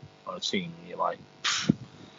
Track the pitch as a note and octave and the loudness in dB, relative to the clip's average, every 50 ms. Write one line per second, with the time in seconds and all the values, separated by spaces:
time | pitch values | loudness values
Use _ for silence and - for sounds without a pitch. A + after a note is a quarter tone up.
0 | - - - - - - F2+ F2+ - - - G2 F2+ E2+ E2 E2+ E2+ F2 E2+ F2 | -18 -20 -20 -12 -10 -8 -6 -2 -2 0 0 0 0 -2 -8 -10 -10 -10 -2 2
1 | F2 E2+ F2 - - - - - - - - - - - - - - - - - | 2 2 2 -2 -10 -20 -16 -2 0 2 2 6 6 4 4 4 -2 -14 -16 -18
2 | - - - | -18 -18 -18